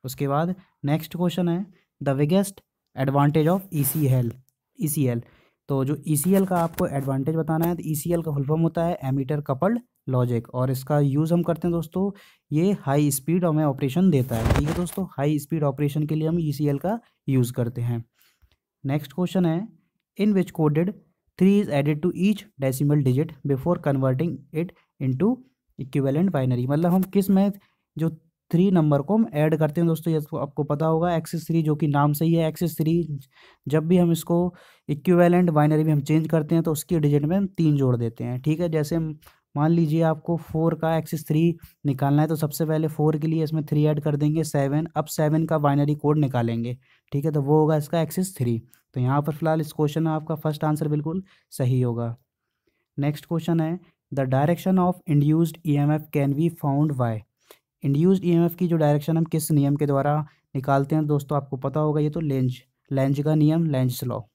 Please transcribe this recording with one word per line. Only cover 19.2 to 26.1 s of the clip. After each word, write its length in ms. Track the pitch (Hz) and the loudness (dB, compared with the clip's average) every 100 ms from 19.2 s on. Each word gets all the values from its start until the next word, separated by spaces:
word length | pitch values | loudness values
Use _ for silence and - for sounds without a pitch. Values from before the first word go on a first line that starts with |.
| 180 190 175 | -2 0 0
है, 220 | 160 226 _ _ _ _ - | 0 -6 _ _ _ _ -2
in 140 | 214 | 0
which 180 | 190 180 | 2 0
coded 400 | - 151 147 180 - _ _ _ - | 0 0 2 -2 -6 _ _ _ 2
three 180 | 185 202 | 4 4
is 100 | 202 | 2
added 280 | 143 143 151 | 0 0 0
to 80 | 175 - | -2 0
each 180 | 190 202 - - | 0 0 -6 -6
decimal 420 | 135 131 143 147 | -4 0 2 2
digit 320 | 131 127 160 - 143 | 2 0 -2 -6 -4
before 280 | 131 165 175 151 | -2 0 -2 0
converting 480 | 135 131 131 170 135 - 151 | 0 0 0 -2 -6 -8 -6
it 160 | 180 _ _ _ | -6 _ _ _
into 300 | 131 131 202 254 - _ _ - | -4 0 0 -2 -8 _ _ -14
equivalent 540 | 127 147 135 | -6 -2 0